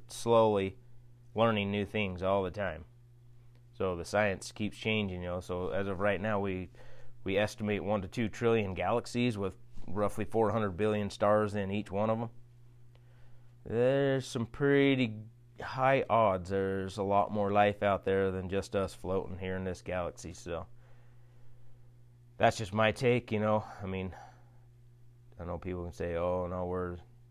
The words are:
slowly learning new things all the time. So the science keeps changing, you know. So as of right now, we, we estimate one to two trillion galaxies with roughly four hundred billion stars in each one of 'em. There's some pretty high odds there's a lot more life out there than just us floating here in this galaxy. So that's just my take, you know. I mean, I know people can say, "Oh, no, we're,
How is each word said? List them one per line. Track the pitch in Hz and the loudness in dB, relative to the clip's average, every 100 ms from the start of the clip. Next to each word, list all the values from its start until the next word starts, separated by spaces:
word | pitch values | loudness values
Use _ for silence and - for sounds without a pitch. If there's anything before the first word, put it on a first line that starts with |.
| - | -12
slowly | - 117 113 110 101 95 - - - - - - 107 | -4 4 6 8 4 0 -4 -16 -18 -20 -20 -8 2
learning | 117 107 101 | 2 2 0
new | 104 98 | -2 -2
things | 107 98 90 | -2 -2 -2
all | 95 101 | 0 0
the | 92 | 0
time. | 92 98 78 - - - - - - - - - - | -4 -6 -6 -14 -20 -20 -20 -20 -20 -20 -20 -18 -4
So | 95 87 | -2 -2
the | 82 | 0
science | 101 104 92 - | 2 2 0 -8
keeps | - 104 - | -8 -8 -4
changing, | 110 110 98 90 | 0 0 0 -4
you | 87 | -6
know. | 90 | -6
So | 87 90 92 | -4 -4 -2
as | 98 98 | -2 -2
of | 90 | 0
right | 104 92 | 0 0
now, | 107 104 | -2 -2
we, | 101 92 90 - - - - - | -2 -4 -8 -12 -12 -10 -10 -8
we | 95 95 | 0 2
estimate | 107 - 104 101 | 0 -2 -2 0
one | 87 104 | 0 -2
to | 92 | -2
two | - 110 | -4 -4
trillion | - 117 113 98 | 0 2 2 0
galaxies | 87 90 117 - 120 123 104 | -2 0 0 -2 0 0 -2
with | 95 - - - - | -6 -8 -10 -6 -2
roughly | 95 101 - 101 | 0 0 0 0
four | 113 107 | 2 2
hundred | 110 104 85 | 2 0 0
billion | 107 107 101 | 2 2 -2
stars | - 104 107 104 104 | 2 4 6 4 0
in | 98 | -2
each | 104 104 | -2 -2
one | 98 110 | 0 0
of | 113 | 0
'em. | 117 - - - - - - - - - - - - - - | -4 -10 -20 -20 -20 -20 -20 -20 -20 -20 -18 -18 -20 -16 -4
There's | 110 123 139 139 135 127 | 2 2 4 2 0 -2
some | 123 113 | -6 -6
pretty | - 143 139 139 131 120 107 107 - - - | 0 4 6 6 4 0 -4 -14 -20 -20 -12
high | - 131 131 135 - | -10 0 4 4 4
odds | 113 107 95 87 | 6 6 4 0
there's | 98 95 98 95 101 | 0 0 -2 -4 -4
a | |
lot | 98 101 - | 2 2 2
more | 104 101 | 0 2
life | 104 104 101 | 6 4 4
out | 101 95 - | 2 2 2
there | 98 95 | 2 2
than | 92 92 | 0 -2
just | 98 - 101 | -4 -2 -2
us | 95 | -2
floating | - 90 95 - 90 | -4 -4 -2 -4 -6
here | 95 92 | -6 -4
in | |
this | 92 85 | -4 -6
galaxy. | - 90 87 - 82 | -6 -4 -4 -8 -12
So | 85 87 82 85 - - - - - - - - - - - - - - - - - | -12 -8 -8 -8 -16 -20 -20 -20 -20 -20 -18 -16 -14 -16 -16 -20 -20 -20 -20 -18 2
that's | 110 - | 2 2
just | 101 | -2
my | 107 110 | 2 2
take, | 107 127 123 110 | 4 2 2 0
you | 107 | 0
know. | 107 107 - - | 2 2 0 -10
I | 95 | -8
mean, | 95 95 - - - - - - - - - - - - - | -6 -6 -10 -18 -20 -20 -20 -20 -20 -20 -20 -20 -20 -20 -12
I | |
know | 85 87 | -10 -8
people | 90 90 | -6 -6
can | 87 | -6
say, | - 87 85 | -6 -4 -2
"Oh, | 90 90 90 | 0 0 -2
no, | 90 90 | -4 -4
we're, | 90 90 87 - - - | -4 -4 -8 -14 -20 -20